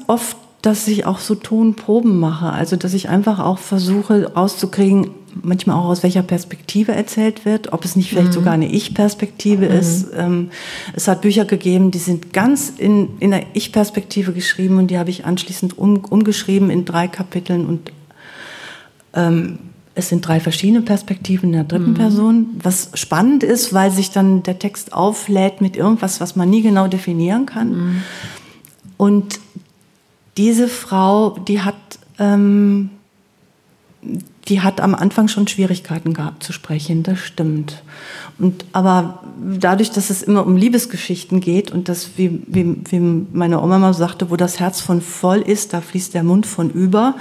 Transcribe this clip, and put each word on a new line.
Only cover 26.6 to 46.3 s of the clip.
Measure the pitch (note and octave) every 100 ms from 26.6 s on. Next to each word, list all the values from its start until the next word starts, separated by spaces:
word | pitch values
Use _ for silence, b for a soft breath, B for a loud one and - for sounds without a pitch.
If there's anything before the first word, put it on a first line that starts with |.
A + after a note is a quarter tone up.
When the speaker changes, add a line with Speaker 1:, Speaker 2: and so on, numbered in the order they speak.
Speaker 1:
genau | A3 G3 F#3+
definieren | F#3 F#3 E3+ E3+ A3+ C4+
kann. | A3 A3+
Speaker 2:
Mhm. | F3+ F3 F3+ F#3 B B B B B B _ - -
Speaker 1:
Und | G3+ G#3 G3 - - - - _ _ _ _ _ _ -
diese | G#3+ A3+ A#3+
Frau, | A#3+ - F#3+ F#3+ G3+ A3 G3 F#3
die | G3+
hat, | F#3+ G3+ - - _ -
ähm, | G3+ G3+ G3+ G3+ G3+ G3+ G3 - _ _ _ _ _ _ _ _ _ _ - F3+ - _ -
die | G3
hat | F#3+ F#3+
am | G3 F#3+
Anfang | G3 - G#3+
schon | G#3 G3+
Schwierigkeiten | - F#3+ F3+ - D#3+ E3 D#3
gehabt | D3+ D3+
zu | -
sprechen, | - - D3+ D3 E3
das | D#3+ F#3
stimmt. | - - D#3+ D3+ D3 - - B B B B -
Und, | F#3 F3+ -
aber | F#3+ F#3 F3+ E3+ - - - F3+ F#3+
dadurch, | F#3+ G3 A3
dass | G3+ G3
es | F#3
immer | - G#3
um | F3+ F#3
Liebesgeschichten | A#3 A#3+ - E3+ - F3+ - F#3+
geht | F3+ F3+ G3+
und | F3+ F3+
das, | F3 - -
wie, | F#3 E3+ -
wie, | F#3 E3+ - -
wie | F3+ F3 E3 F#3+
meine | F3+ E3+ D#3+
Oma | E3 F#3+
mal | F#3+
sagte, | F3 E3+ - F3
wo | E3+
das | F3+ F3+
Herz | F#3 F#3
von | - E3+
voll | E3+ - F3+ G3
ist, | G3+ G#3+ -
da | F3
fließt | E3+ F#3 F#3 F3+
der |
Mund | E3+